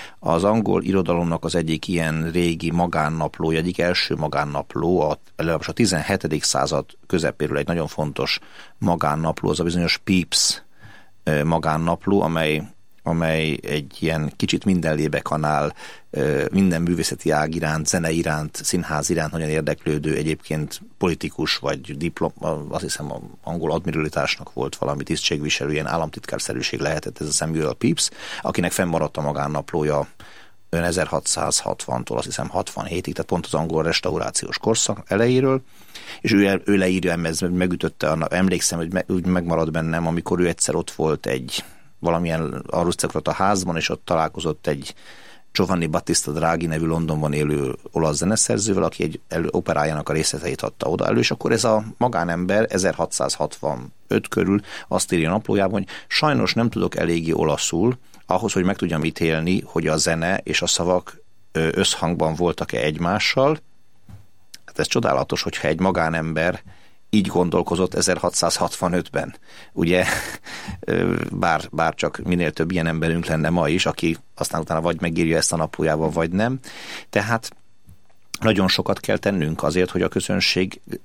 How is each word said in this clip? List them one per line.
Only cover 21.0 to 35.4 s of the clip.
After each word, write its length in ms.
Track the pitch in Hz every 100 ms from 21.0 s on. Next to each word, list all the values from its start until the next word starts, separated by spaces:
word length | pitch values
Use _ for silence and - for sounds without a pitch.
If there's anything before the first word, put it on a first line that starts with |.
| 92 80 80 - 80 -
vagy 400 | 71 69 65 69
diplom-, 360 | 85 - 80 - 80 76 76
azt 140 | 80
hiszem, 280 | - - 73
a 80 | 64 - -
angol 280 | - 85 82
admiralitásnak 840 | 82 85 80 76 78 69 - -
volt 220 | - 69 -
valami 280 | - 71
tisztségviselő, 680 | - 80 - 78 76 - 73
ilyen 160 | 76 76
államtitkárszerűség 920 | 82 80 - - - - 60 - -
lehetett 420 | 73 78 - -
ez 60 | 76
a 40 |
Samuel 420 | - 80 80 76
Pepys, 360 | - 120 165 - - - -
akinek 300 | - - 85
fennmaradt 460 | - 87 82 76 -
a 40 |
magánnaplója 880 | 73 71 71 73 71 82 76 73 69 - - - - - -
ön 100 | 85
ezerhatszázhatvantól, 1300 | 85 87 78 71 - - 76 - - - - 62 - 57
azt 80 | -
hiszem, 240 | - -
hatvanhétig, 640 | 90 - - - 87 -
tehát 160 | - -
pont 160 | 87 -
az 80 |
angol 300 | 78 82 80
restaurációs 760 | 80 80 - 82 - - - -
korszak 460 | 107 113 - 98 -
elejéről, 540 | 101 117 127